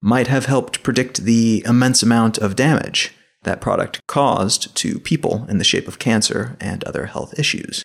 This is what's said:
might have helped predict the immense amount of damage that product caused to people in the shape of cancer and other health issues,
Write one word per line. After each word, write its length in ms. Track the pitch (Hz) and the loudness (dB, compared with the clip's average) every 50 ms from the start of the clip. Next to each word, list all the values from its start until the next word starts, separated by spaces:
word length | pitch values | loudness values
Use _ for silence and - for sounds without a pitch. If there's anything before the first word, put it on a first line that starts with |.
might 240 | - 104 123 127 120 | 0 2 2 2 2
have 200 | 123 143 131 - | 2 2 0 2
helped 360 | 135 139 127 - - - - | 2 2 0 0 -2 -6 -6
predict 400 | - - 117 127 127 127 - - | -4 -2 0 0 0 -2 -4 -2
the 400 | 87 113 117 117 113 113 110 101 - | 2 2 4 4 4 4 2 2 2
immense 380 | 117 120 123 123 127 127 - | 4 4 4 4 4 2 2
amount 340 | - 117 117 117 113 113 107 - | 4 4 4 4 4 2 2 0
of 180 | 107 98 95 | -2 -2 0
damage 580 | - 131 160 151 - - - - - - - - _ _ _ _ _ | 2 2 2 2 2 0 -2 -4 -4 -4 -4 -8 _ _ _ _ _
that 180 | - - - - | -6 -6 -6 -4
product 400 | - 104 95 90 - - - - - | -2 -2 0 0 -2 -4 -6 -12 -10
caused 680 | - - 143 143 127 - - 95 107 - - - - - | -4 0 2 2 2 2 0 0 0 -2 -2 -4 -6 -6
to 220 | - - - - - | -4 -4 -4 -4 -6
people 480 | - - 160 - - - 82 107 120 - | -4 -2 -2 -2 0 -2 -4 -4 -4 -2
in 80 | 101 | -2
the 80 | 87 - | 0 2
shape 240 | - - - - - | 2 2 0 -2 -6
of 100 | - - | -10 -4
cancer 600 | - 117 113 107 107 - - - - 123 - - | -2 0 2 2 0 0 -2 -4 -6 -6 -8 -10
and 240 | - - 92 - - | -8 -8 -6 -6 -6
other 220 | - - - - | -6 -6 -6 -8
health 320 | - - - - - - - | -6 -8 -8 -10 -6 -4 -4
issues, 440 | 147 - - - - - - - | -2 -2 -4 -4 -8 -10 -10 -12